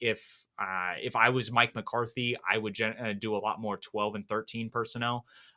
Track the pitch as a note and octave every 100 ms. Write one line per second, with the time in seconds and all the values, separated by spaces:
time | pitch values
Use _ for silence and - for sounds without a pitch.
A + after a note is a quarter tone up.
0 | A#2+ G#2+ - - - - G2 F#2+ F2+ F2
1 | B2 A#2 A#2 B2+ A2 A#2+ A#2+ A#2 - A#2
2 | A2+ - A#2+ A#2+ F#2 G#2+ G#2+ G2+ A2 A2
3 | A2+ G2+ A2 G#2 G#2 G#2 A2 G2 - G#2+
4 | G#2 G#2 G2+ G#2+ A2 A#2 A2+ A#2+ A2 B2
5 | A#2+ A#2+ - - -